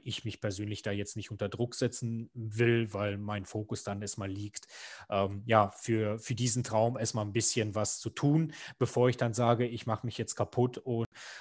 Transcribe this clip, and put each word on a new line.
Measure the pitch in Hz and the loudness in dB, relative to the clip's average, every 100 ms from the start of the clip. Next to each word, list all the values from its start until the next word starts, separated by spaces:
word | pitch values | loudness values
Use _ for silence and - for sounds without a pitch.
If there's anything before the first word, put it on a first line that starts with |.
ich | - - | -8 -6
mich | 110 - | -6 -4
persönlich | 107 95 104 104 | -4 -2 -4 -4
da | - | -2
jetzt | 101 101 - | -2 -4 -6
nicht | - | -8
unter | 101 101 | -4 -4
Druck | 104 120 | -2 -2
setzen | - 123 - 117 113 117 123 | 0 -2 0 -4 -4 -8 -8
will, | 110 107 117 117 113 | -4 2 4 4 2
weil | 95 104 101 | -2 -2 -2
mein | 104 104 95 | -4 -4 -4
Fokus | 110 104 107 | -6 -4 -4
dann | - 101 | -4 -4
erstmal | 104 - 98 | -6 -6 -6
liegt, | 98 104 - - - - - - | -6 -8 -10 -14 -14 -16 -16 -2
ähm, | 98 98 101 113 | 2 2 0 4
ja, | 110 101 | 6 6
für, | - - 110 107 110 | 2 -2 0 0 -2
für | - 113 | -4 0
diesen | 123 120 | 2 2
Traum | 123 110 117 127 | 2 4 4 2
erstmal | 117 110 104 | 0 0 0
ein | |
bisschen | 104 - - 107 | 2 2 2 2
was | 101 104 - | 0 0 0
zu | 117 | -4
tun, | - 143 151 156 - - - | 0 4 4 2 -4 -12 -2
bevor | 123 - 123 | 0 4 4
ich | 127 | 4
dann | 120 | 0
sage, | 110 120 117 123 | 2 4 4 2
ich | 117 - | -2 -4
mache | 107 120 | -2 -2
mich | - | -4
jetzt | 110 - | -4 -2
kaputt | - - 123 - | 0 2 2 0
und, | - 117 117 - - - | -4 -2 -2 -8 -16 -14